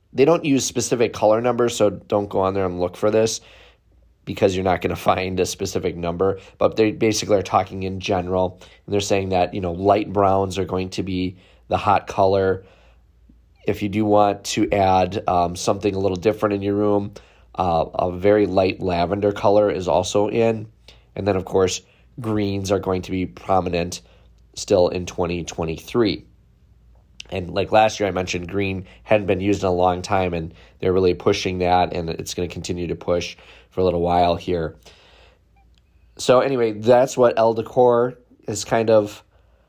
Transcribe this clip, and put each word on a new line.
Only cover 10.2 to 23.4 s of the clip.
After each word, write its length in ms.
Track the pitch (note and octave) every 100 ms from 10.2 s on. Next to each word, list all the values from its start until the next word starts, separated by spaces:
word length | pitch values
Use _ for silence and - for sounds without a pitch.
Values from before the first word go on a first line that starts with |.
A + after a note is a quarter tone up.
| G2 F#2+ G2 F#2+
are 80 | F2+
going 240 | F#2 F#2
to 120 | -
be 360 | F#2 F#2 F2+ F#2 _ _ -
the 100 | F2+
hot 280 | A2 F#2 -
color. 580 | - G2 G2 F#2+ F#2+ - - _ _ _ _ _ - _ _ -
If 160 | G2
you 60 | G2+
do 160 | G#2
want 400 | G#2+ G#2 G#2 G2
to 260 | - - G#2
add, 540 | G2+ F#2+ F#2 F2+ F#2 -
um, 300 | F2+ F2 F2
something 380 | - G2+ G#2
a 40 | F#2+
little 180 | G2 F#2
different 380 | G#2+ - G#2+
in 80 | G2+
your 120 | G2+
room, 400 | G2+ G#2 G2+ G2+ G2+ - _ _
uh, 320 | - F2+ E2 -
a 180 | - F2+
very 340 | F2+ G2+ G#2+ G2
light 340 | F#2+ F#2+ -
lavender 520 | F#2+ E2+ F2 G2+ G2+
color 380 | G2+ A2 G#2 G#2
is 180 | E2 F2
also 400 | D#2 F2+ G#2 G#2
in. 400 | A#2 A2+ A2 A2 _ - - _ -
And 100 | F#2+
then, 100 | F#2+
of 100 | F2
course, 340 | F#2+ F#2 - _ _ _ -
greens 500 | A2 G#2+ G2+ G2 F#2+
are 80 | G2
going 240 | F#2+ F#2
to 80 | F2
be 140 | F#2+
prominent 800 | F2 -